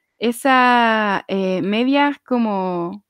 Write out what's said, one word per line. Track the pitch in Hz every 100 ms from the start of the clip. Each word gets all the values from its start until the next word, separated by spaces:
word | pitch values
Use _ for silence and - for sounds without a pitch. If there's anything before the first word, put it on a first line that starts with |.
| _ -
esa, | 233 233 269 254 247 240 226 220 208 196 -
eh, | 196 190 185
medias | 190 214 254 285 285 277
como | - 247 220 196 185 175 170 202